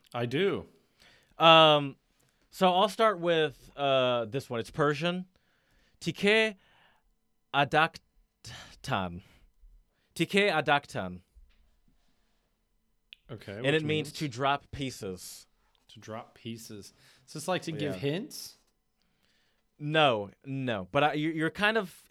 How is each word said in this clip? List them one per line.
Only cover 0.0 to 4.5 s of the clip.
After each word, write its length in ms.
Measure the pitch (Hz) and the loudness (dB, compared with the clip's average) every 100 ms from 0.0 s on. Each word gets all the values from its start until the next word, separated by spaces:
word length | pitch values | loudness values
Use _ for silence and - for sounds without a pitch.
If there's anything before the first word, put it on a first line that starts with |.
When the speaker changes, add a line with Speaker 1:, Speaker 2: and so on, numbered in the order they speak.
| _ | _
Speaker 1:
I 120 | 123 120 | -6 -4
do. 400 | 131 196 127 80 _ _ _ - _ _ - | -2 -2 -2 -8 _ _ _ -20 _ _ 4
Speaker 2:
Um, 580 | 165 160 160 151 143 - _ _ _ _ _ | 8 10 10 6 2 -8 _ _ _ _ _
so 240 | - 190 | 0 2
I'll 140 | 180 208 | 4 2
start 300 | 190 220 190 | 4 2 2
with, 520 | 170 165 151 123 - - | 0 2 2 -2 -16 -4
uh, 480 | 139 135 127 123 113 | 2 4 2 0 -2
this 240 | 131 | -6
one. 100 | - | -6